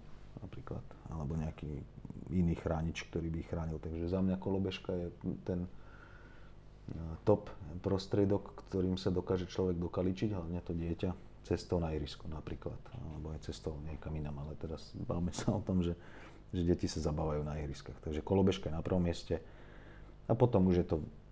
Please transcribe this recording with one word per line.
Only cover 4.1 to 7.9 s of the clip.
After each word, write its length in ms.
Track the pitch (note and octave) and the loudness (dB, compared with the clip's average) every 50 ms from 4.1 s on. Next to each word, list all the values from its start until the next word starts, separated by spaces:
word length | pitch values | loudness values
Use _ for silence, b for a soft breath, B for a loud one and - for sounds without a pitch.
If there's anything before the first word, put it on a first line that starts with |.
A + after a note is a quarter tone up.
| F#2 F#2+ | 4 4
mňa 160 | F#2+ F#2+ F#2 F#2 | 4 4 4 2
kolobežka 520 | - G2 F#2+ G2 F#2+ F#2 F#2 - - - | 2 2 2 2 2 2 0 -2 -4 -2
je 160 | F#2 F2+ F2 F2 - - - F2+ D2+ - | -2 -2 -2 -4 -6 -4 -4 -4 -4 -2
ten, 240 | - - F#2 F2 F2 | -2 0 0 0 0
e, 20 | F2+ B B B B B B B B B B B B B B B B B B - - - - - - - D#2 E2 D#2+ E2 - | -2 B B B B B B B B B B B B B B B B B B -16 -16 -16 -14 -10 -8 -8 -6 -6 -6 -6 0
top 280 | - - G#2 G#2 - - - - - - E2 F#2 | 6 6 6 6 6 -6 -10 -10 -10 -8 -8 -2
prostriedok, 760 | - F#2+ | 0 2